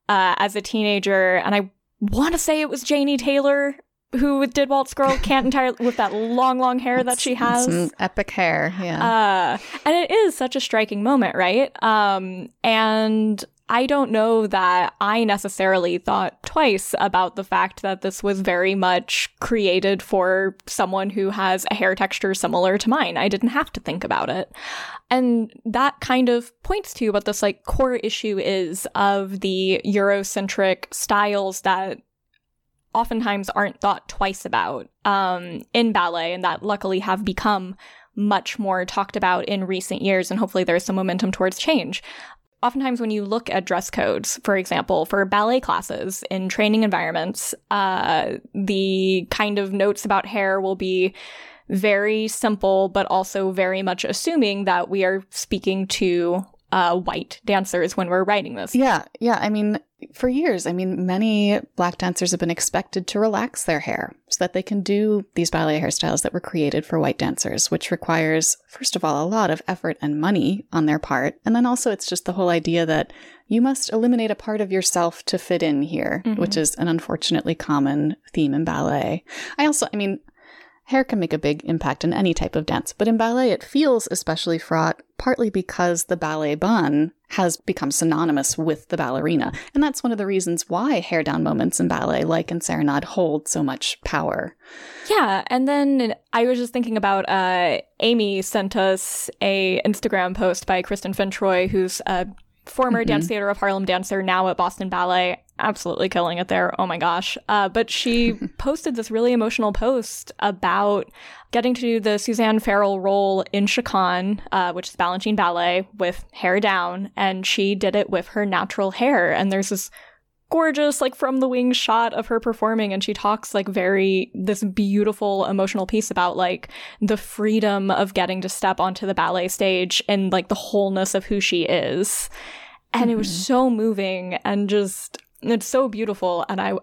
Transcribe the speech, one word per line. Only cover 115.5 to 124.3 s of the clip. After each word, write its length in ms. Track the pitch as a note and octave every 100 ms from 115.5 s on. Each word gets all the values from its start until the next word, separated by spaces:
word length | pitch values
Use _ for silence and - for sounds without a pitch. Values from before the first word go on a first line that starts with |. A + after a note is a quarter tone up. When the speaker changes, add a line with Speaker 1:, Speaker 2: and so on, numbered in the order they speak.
| E3+ F3 F3+ F#3+ G#3
Speaker 1:
with 260 | F3+ F#3 -
hair 280 | - F#3 F#3+
down. 500 | G#3 F#3+ F3 F3+ G3 -
And 280 | G3 F#3+ F#3+
she 280 | - G3
did 220 | G3+ G3 F#3+
it 140 | -
with 160 | F3+ -
her 180 | G#3 G3+
natural 460 | F#3 F#3+ - G3
hair. 420 | - B3 B3+ E3+
And 180 | - G3
there's 180 | F#3+ G3
this 200 | F#3+ - - - _ _ _ -
gorgeous, 500 | E4 D#4+ C#4+ D4 C#4+
like, 120 | C4+ B3+
from 220 | C4+ C4
the 80 | C4
wings 260 | B3 B3 B3
shot 360 | - A3 A#3
of 140 | - A3
her 120 | A3+
performing. 540 | A#3 A3 A3 A3 G#3
And 100 | F#3+
she 100 | G3
talks, 400 | - G#3 G#3+ -
like, 140 | G3+ G3
very, 640 | G3 F3+ F#3+ G3 F#3+ -